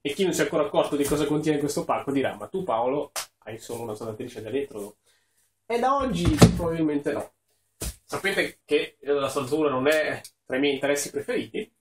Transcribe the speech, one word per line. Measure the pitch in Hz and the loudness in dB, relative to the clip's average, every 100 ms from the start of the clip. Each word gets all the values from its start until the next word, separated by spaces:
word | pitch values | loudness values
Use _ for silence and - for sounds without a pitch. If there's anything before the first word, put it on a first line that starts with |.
E | 143 | -6
chi | 202 | 0
non | 185 | 0
si | 143 | 2
è | |
ancora | 147 160 | 0 0
accorto | 147 170 147 | 2 2 2
di | 147 | 0
cosa | 143 147 147 | 2 2 2
contiene | 147 156 147 | 2 2 0
questo | 143 - | 0 -2
pacco | 165 117 - | -2 -2 0
dirà: | 135 110 104 | 0 0 -2
"Ma | 104 | -8
tu | 190 | -6
Paolo | 180 113 123 143 - - - _ | -2 0 0 -2 -4 -8 -10 _
hai | - 110 | -14 -14
solo | - 117 | -10 -8
una | 117 107 | -8 -6
saldatrice | 113 110 - 113 | -8 -8 -10 -10
ad | 110 | -4
elettrodo?" | 127 139 110 101 - _ _ _ _ _ _ _ | -4 -4 -8 -10 -12 _ _ _ _ _ _ _
E | 240 | 0
da | 254 277 | 2 2
oggi | 269 175 175 302 - | 0 2 2 8 6
probabilmente | 175 170 165 156 143 147 | 6 -2 0 0 0 -2
no. | 143 - _ _ _ _ _ - - | -4 -8 _ _ _ _ _ -10 -10
Sapete | _ - 196 185 151 - | _ -4 0 0 -2 -6
che | _ 147 - _ | _ 0 0 _
la | 131 143 139 | -2 0 0
saldatura | 147 127 151 151 | -2 -2 0 2
non | 131 135 | 2 4
è | 156 147 123 - _ _ | 4 2 -4 -10 _ _
tra | 131 | 0
i | |
miei | 143 | 0
interessi | 135 139 143 - | 0 0 0 -2
preferiti | 143 143 247 117 - 214 _ | -6 -4 -4 -4 -8 -8 _